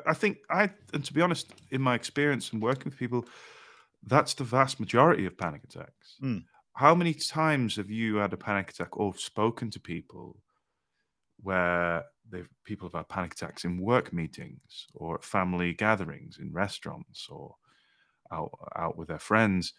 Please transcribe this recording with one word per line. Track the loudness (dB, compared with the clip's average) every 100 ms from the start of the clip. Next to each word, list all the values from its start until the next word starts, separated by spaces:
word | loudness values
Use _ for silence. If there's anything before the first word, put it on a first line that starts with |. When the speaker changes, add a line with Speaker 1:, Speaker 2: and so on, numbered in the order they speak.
| 0
Speaker 1:
I |
think | 2 0 -2 -2
I, | 2 2 0 -8
and | -6 -2
to |
be | 2
honest, | 2 0 -6 -16 -6
in | 0
my | 2 0
experience | -2 0 2 2 -2
and | -2
working | 0 0 -4
with | -6
people, | -2 -2 -4 -12 -20 -20 -20 -20 _ _
that's | 2 4 4
the | -2
vast | 0 4 4 0
majority | 2 6 6 6 0
of | -4
panic | -6 -6 -14
attacks. | -18 -18 _ -20 -6
Speaker 2:
Mm. | -4 -4 -8 _ _
Speaker 1:
How | 6 8 8
many | 4
times | 0 -4 0 2 2 0 -2
have | -4
you | -2 0 2
had | 0
a | -2
panic | -2 -2 -2
attack | -8 -8 -2
or | -2 -2
spoken | -6 0 0 0 -8
to | -10
people | -10 -10 -10 -16 -18 -20 _ _ _ _ _ _ _ _ _ _
where | 0 2 4 2 2 0 -4 _ -16
they've, | -14 -14 _
people | -12 -10 -8
have | -10
had | -6
panic | -6 -6
attacks | -6 -12 -8 -6
in | -2
work | 2 2 2
meetings | -4 -6 -8 -16 -16 _ -20 -18
or | -12 -8 -8
at |
family | -4 -2 0 0 -2
gatherings, | 0 2 2 -2 -10 -16 -14
in | -8
restaurants | -2 -2 -4 -12 -12 -16 -16 -14
or | -14 -16 -20 _ _ _ _ _ _ -12
out, | -8 -8 -10 -12 -6
out | -4 -4
with | -8
their | -6
friends? | 2 6 6 4 0